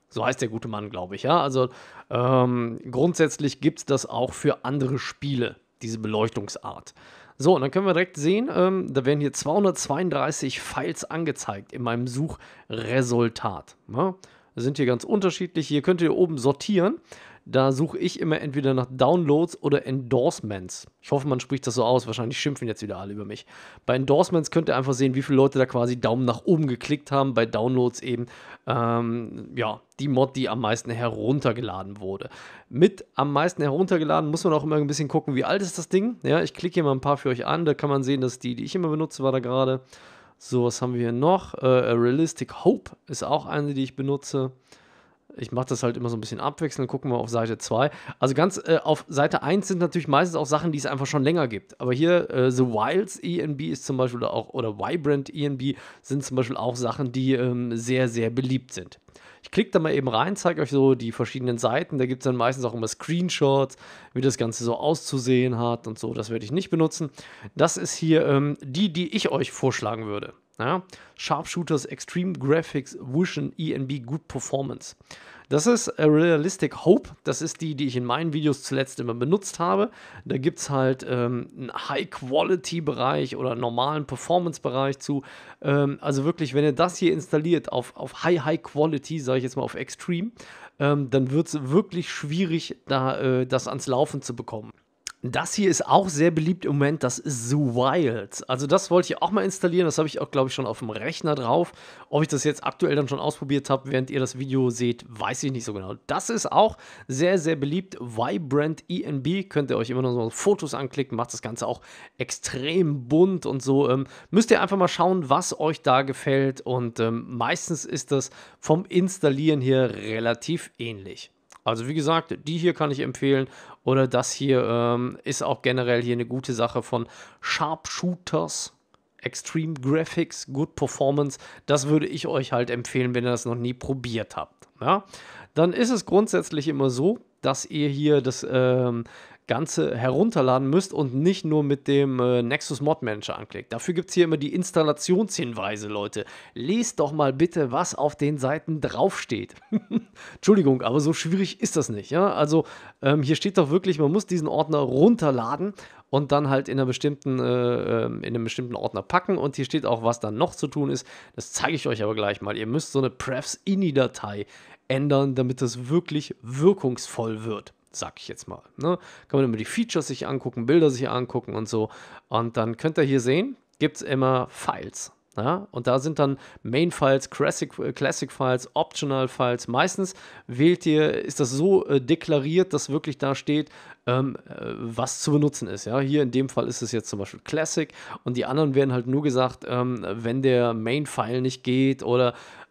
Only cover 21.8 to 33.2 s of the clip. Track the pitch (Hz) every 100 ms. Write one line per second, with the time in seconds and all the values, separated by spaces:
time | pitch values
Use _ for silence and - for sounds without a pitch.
21.8 | 117 127 117 110 113 - 151 135 120 107
22.8 | 104 98 98 101 101 104 - - - -
23.8 | - 127 135 143 180 170 151 - 156 131
24.8 | 135 127 135 127 135 135 135 135 127 123
25.8 | 120 123 110 120 127 117 - 170 151 120
26.8 | - 143 - 139 139 127 117 107 117 127
27.8 | 123 - - 120 120 - - - - 120
28.8 | 117 117 117 117 117 117 110 123 110 110
29.8 | _ - 139 127 135 131 127 113 113 113
30.8 | - 113 117 110 107 139 131 113 113 92
31.8 | 95 101 95 98 - - - - - 123
32.8 | 170 - - -